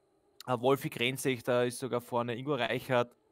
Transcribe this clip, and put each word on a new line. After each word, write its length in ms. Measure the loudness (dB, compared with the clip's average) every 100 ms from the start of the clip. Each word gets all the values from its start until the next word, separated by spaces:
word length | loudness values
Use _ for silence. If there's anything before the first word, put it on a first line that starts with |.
| _ _ _ -12 -4
äh, 140 | 0
Wolfi 300 | 4 2 0
Grenzig, 520 | -2 0 0 -2 -2
da 220 | 0 2
ist 140 | 2 -2
sogar 240 | -4 -4
vorne 340 | -2 -4 -2 -4
Ingo 180 | -4
Reichert. 640 | -2 0 -2 2 2 2 _ _